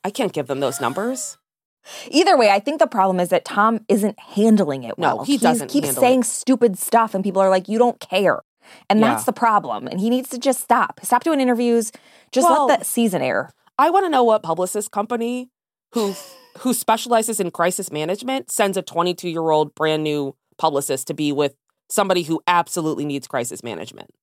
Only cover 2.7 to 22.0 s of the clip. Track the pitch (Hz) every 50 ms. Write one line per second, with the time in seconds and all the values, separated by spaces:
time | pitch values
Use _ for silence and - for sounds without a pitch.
2.7 | 311 311 330 254 - 208 190 196 185 180 180 175 185 - _ - - 208 208 220
3.7 | 233 214 - - - 208 208 202 - - - - - 202 214 226 220 202 185 147
4.7 | 135 135 123 113 - - 170 139 110 - 131 - 285 240 226 254 247 226 139 127
5.7 | - 285 285 143 131 - - 240 262 254 233 - - - - - 262 233 240 233
6.7 | 185 - - - - 226 226 220 - 190 190 202 180 190 190 190 190 190 190 -
7.7 | 214 220 240 240 - _ - _ 185 196 202 175 131 - _ _ _ _ _ -
8.7 | - - _ _ 202 214 214 233 233 214 - - 214 - 240 226 214 208 - 127
9.7 | 110 202 123 127 - 185 202 233 247 254 269 - 269 240 - 269 247 - - -
10.7 | 233 240 226 - - - - - 247 247 - 330 311 277 262 247 247 226 247 240
11.7 | 233 233 220 226 - - _ _ _ _ _ _ - 254 320 349 330 302 285 247
12.7 | 277 - - - - 240 233 220 180 151 131 131 92 98 139 - _ _ _ _
13.7 | _ - 277 330 349 392 392 349 302 262 247 226 220 214 - 165 160 175 180 185
14.7 | - 208 214 - - 196 208 - 247 226 233 240 247 247 254 254 _ _ _ _
15.7 | _ _ _ _ - 240 214 196 190 - - - - - _ _ _ - - 254
16.7 | 233 - - - 220 226 - 240 240 226 220 233 220 - 190 170 - - 170 180
17.7 | 180 - 185 - 143 151 156 165 190 208 247 247 269 269 - - - - 208 196
18.7 | 185 190 175 - - 165 170 180 180 - - 175 160 165 160 160 156 151 156 147
19.7 | _ - 156 156 156 156 156 151 147 147 139 135 - _ _ _ _ - - 160
20.7 | 143 139 147 - 139 - - - 160 147 156 147 143 143 147 139 _ _ _ _
21.7 | _ _ _ _ - -